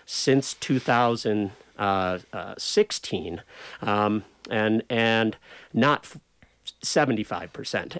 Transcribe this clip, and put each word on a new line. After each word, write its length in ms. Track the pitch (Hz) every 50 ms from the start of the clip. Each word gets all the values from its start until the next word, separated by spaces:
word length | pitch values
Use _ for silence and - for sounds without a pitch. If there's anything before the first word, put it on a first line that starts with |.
| -
since 480 | - - - - - 131 135 135 - -
two 240 | - - - 139 127
thousand, 720 | - - 123 120 123 117 117 117 - 113 104 107 104 95 - - - _ _ -
uh, 380 | 104 98 98 95 92 92 92 90 - _ -
uh, 220 | 95 87 98 - -
sixteen, 840 | - - - 208 214 - - - - - - 90 80 85 87 - - - - - - - - - -
um, 420 | 107 104 104 104 104 104 107 101 - _ _ - -
and, 320 | 113 110 107 110 110 113 - -
and 480 | 123 113 113 113 113 113 113 110 104 - - - - - - - -
not 280 | 113 120 143 147 - -
f-, 140 | - - - - _ _ _ _ _ _ _ _ - - _ -
seventy-five 680 | - - 165 151 135 120 107 104 - - 87 90 90 -
percent. 440 | - 113 - - 104 - - -